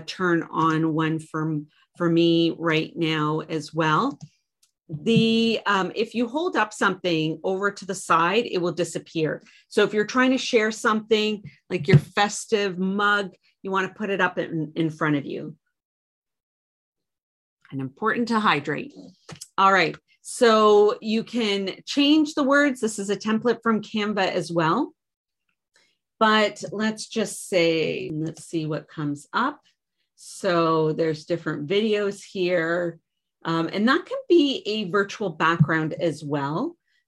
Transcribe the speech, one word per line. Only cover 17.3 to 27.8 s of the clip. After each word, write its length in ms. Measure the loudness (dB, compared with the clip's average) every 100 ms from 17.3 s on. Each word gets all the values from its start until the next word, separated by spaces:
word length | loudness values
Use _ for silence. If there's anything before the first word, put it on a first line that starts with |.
| _ _ _ _
And 120 | -10
important 480 | -10 -4 -2 -2 0
to 100 | 0
hydrate. 540 | 2 2 0 -6 -8 -16 -20 -20 -20 -20 -6 2
All 160 | 4
right, 220 | 4 2 -4 _ _
so 760 | -16 2 4 6 8 8 6 2
you 220 | -2 -4
can 480 | -2 -2 -2 -2 -4 -8 -4
change 480 | 2 4 4 2
the 100 | 0
words. 360 | 2 4 2 0
This 200 | -4 -4
is 100 | -4
a 80 | -4
template 440 | -2 0 0 0
from 200 | 0 -2
Canva 480 | -2 -4 -2 0 0
as 220 | -2 -2
well. 420 | 0 2 0 -2 -8 _ _ _ _ _ _ _ _ _ _ _ 0
But 440 | 2 4 2 -2 -10
let's 360 | -4 -4 -4 -6
just 420 | -4 -4 -8 -2
say, 600 | 2 2 2